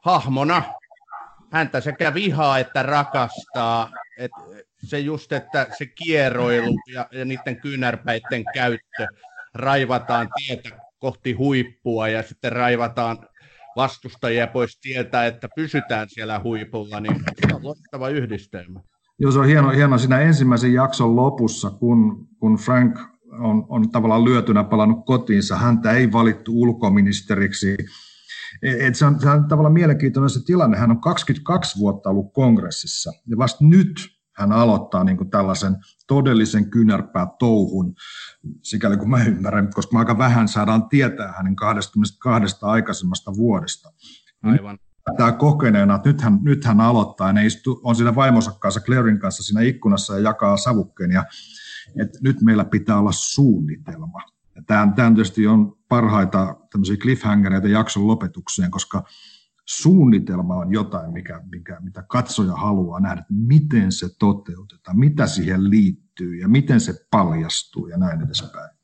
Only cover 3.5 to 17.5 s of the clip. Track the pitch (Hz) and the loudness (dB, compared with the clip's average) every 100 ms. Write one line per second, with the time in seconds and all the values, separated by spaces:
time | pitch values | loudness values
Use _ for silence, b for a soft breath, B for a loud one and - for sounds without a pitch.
3.5 | 127 117 117 110 - - - 123 98 95 | -6 -2 -2 -6 -12 -20 -14 -14 -14 -20
4.5 | 98 _ _ - 147 143 151 - 147 - | -20 _ _ -12 -8 -8 -10 -8 -10 -4
5.5 | 143 127 - 139 - 165 151 135 123 123 | -4 -4 -8 -16 -10 -2 0 0 0 0
6.5 | 120 117 - - 127 120 127 131 131 139 | 0 0 -4 -6 -14 -12 -10 -10 -8 -10
7.5 | 120 143 139 123 117 - 113 - 120 110 | -10 -10 -4 -4 -4 -6 -6 -6 -8 -6
8.5 | 131 123 117 _ - 104 B B B B | -4 -4 -4 _ -10 -10 B B B B
9.5 | 113 131 139 123 127 123 143 117 147 139 | -6 -2 -2 0 -4 -2 -4 -4 -10 -10
10.5 | 123 117 - - _ 135 - 131 110 139 | -12 -14 -20 -20 _ -10 -8 -8 -4 -2
11.5 | 131 120 _ 123 113 110 110 110 - 123 | -2 -4 _ -6 -4 -2 -4 -8 -10 -8
12.5 | 117 123 120 120 120 117 113 _ b b | -2 -2 0 -2 -4 -6 -6 _ b b
13.5 | b b - 131 - 123 - 123 117 117 | b b -4 -4 -4 -20 -8 -4 -2 -2
14.5 | 127 117 - 135 131 123 123 117 120 120 | -2 -6 -8 -10 -8 -4 -2 -2 -4 -14
15.5 | - 156 147 - 110 107 - 107 107 110 | -10 -4 -6 -4 -8 -8 -12 -8 -6 -6
16.5 | 110 107 113 104 104 107 135 - - - | -6 -8 -12 -10 -10 -6 -4 -6 -4 -4